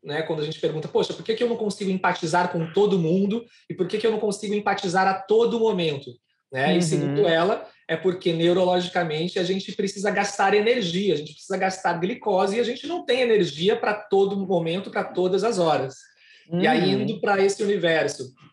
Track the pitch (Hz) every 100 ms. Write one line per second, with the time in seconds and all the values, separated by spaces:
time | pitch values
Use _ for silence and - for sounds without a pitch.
0 | 156 147 160 156 151 156 - 156 - 226
1 | 185 - 165 220 240 233 214 - 190 185
2 | 185 175 165 175 180 175 160 - 202 190
3 | 160 185 202 226 233 _ _ 180 175 214
4 | 220 214 214 190 208 208 202 196 196 175
5 | 190 190 - 220 233 226 220 190 165 139
6 | 127 120 _ _ _ 131 143 175 170 151
7 | 143 143 175 165 175 226 - _ _ 165
8 | 190 180 180 165 170 175 180 180 175 185
9 | 165 151 175 - 175 196 190 190 196 202
10 | 202 196 202 - 196 208 214 254 180 175
11 | 202 147 151 - - 190 190 190 180 170
12 | 185 240 220 190 196 214 233 254 285 349
13 | - 254 240 214 170 143 185 233 233 208
14 | - 196 196 202 185 185 165 175 190 -
15 | 180 - 185 185 208 202 165 143 131 -
16 | - _ _ - _ 175 180 - 180 202
17 | 202 220 208 196 196 - 208 202 170 160
18 | 143 - 127 - -